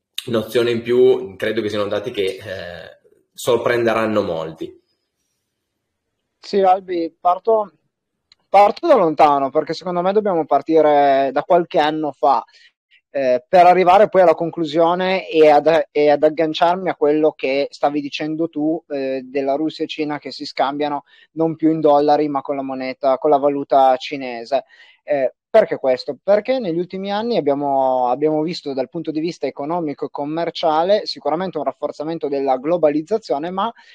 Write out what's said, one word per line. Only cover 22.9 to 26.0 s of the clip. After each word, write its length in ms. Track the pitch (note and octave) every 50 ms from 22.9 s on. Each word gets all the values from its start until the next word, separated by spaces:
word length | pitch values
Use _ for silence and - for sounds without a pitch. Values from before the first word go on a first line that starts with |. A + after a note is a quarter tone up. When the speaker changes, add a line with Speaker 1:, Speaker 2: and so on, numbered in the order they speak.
| B2+ - - C3+ C3 B2
Speaker 2:
con 140 | - D3+
la 60 | D3 C#3
valuta 580 | C#3 D3 C#3+ C#3+ C#3 - D3 C#3 C3+ C3 C3 B2+
cinese. 680 | - - D#3 C#3 C3+ B2+ B2 A#2 A#2 A#2 C3+ B2+ - _ _ _ - _ _ _ _
Eh, 300 | - D3 C#3 C3 B2 - _ _ _
perché 280 | - A3 G3+ - D3 C3
questo? 400 | - C3 G#2+ -